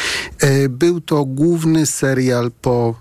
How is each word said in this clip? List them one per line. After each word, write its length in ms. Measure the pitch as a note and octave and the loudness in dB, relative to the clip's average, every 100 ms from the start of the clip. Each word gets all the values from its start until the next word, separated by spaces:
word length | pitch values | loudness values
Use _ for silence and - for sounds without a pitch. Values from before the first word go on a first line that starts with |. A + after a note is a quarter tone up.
| - - - - | -6 -6 -8 -2
Y, 260 | C#3+ C3+ C#3 | 2 2 0
był 320 | B2 E3+ F3 | 0 0 0
to 240 | - D3+ C3+ | -2 -2 -2
główny 600 | C3+ E3 E3+ D#3+ D#3+ D3 | 0 0 2 2 2 0
serial 680 | - C#3 C3 B2+ A#2+ A#2+ - | 0 0 0 0 0 -2 -4
po 340 | C3 A#2+ A#2 A2+ | -2 0 0 -2